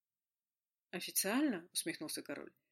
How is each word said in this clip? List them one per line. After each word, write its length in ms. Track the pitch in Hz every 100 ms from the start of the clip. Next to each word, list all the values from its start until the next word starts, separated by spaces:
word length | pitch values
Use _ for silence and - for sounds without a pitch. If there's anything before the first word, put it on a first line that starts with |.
| _ _ _ _ _ _ _ _ -
«Официально», — 760 | 180 185 - 190 240 302 185 175
усмехнулся 500 | - 170 160 151 -
король, — 300 | - 143 - _ _